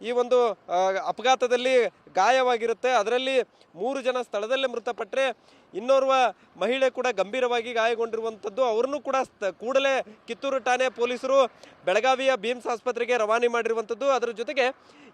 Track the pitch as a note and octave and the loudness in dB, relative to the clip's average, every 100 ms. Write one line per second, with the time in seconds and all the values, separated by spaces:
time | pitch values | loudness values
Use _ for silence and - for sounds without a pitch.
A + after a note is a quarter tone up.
0 | G#3 A#3+ B3 B3 A#3+ F#3+ - F3 F#3+ F#3+ | -4 -2 2 2 2 0 -4 0 2 0
1 | D#3+ F3+ A3+ C4 B3 B3 B3 B3+ G#3+ - | -4 -2 0 2 2 0 2 2 2 -4
2 | - D3 G3 C4 B3+ A#3+ A3 A3+ B3 B3 | -6 0 4 4 2 0 -2 -2 0 0
3 | G#3 B3 C4 C4+ G#3 _ _ D#3+ A3 C#4 | 0 -2 0 0 -2 _ _ -8 -6 -4
4 | A#3+ B3+ A#3+ G#3+ G#3+ C4+ C4 A#3+ A3+ A#3+ | -4 -4 -4 -6 -4 -2 -2 -4 -8 -8
5 | G3+ C4 C4+ A3 _ _ _ F3 A#3+ C4+ | -6 -2 -2 -4 _ _ _ -8 2 2
6 | C4+ C4 B3 - _ - F#3+ C4+ C4 B3+ | 4 2 2 -2 _ -4 -2 2 0 0
7 | B3 G3+ F#3+ B3 B3 A#3+ A3+ A#3 A3+ A3+ | -2 -2 -2 -2 0 -2 -2 0 0 0
8 | A#3 A3 A3+ A3 - G3+ B3+ G#3+ C4 C#4+ | -2 -4 -6 -8 -8 -2 0 2 -2 -4
9 | B3 C4 A#3+ _ G3 F3 A3 C4+ C4+ C4 | -2 -2 -2 _ -6 -6 -2 0 2 0
10 | G#3+ G#3+ - A3+ C#4 C4+ A3+ B3 B3+ - | -2 -12 -14 -8 -4 -2 0 0 0 0
11 | A#3+ B3 C4 C4+ B3 - - - - G3 | -2 -2 2 2 2 -2 -20 -8 0 2
12 | A#3+ C4 C4+ B3+ G#3 B3 - A#3 B3 A#3 | 2 2 2 0 -2 -6 -4 -4 -4 -4
13 | A#3 B3 G#3 A3+ A#3+ A#3 A3+ A3+ A3 A3+ | 0 0 2 2 2 0 0 -2 -4 -2
14 | C#4 C4 A#3 G#3+ A#3 C#4 B3+ - - - | 0 0 0 -6 -4 0 0 -2 -12 -20
15 | - | -20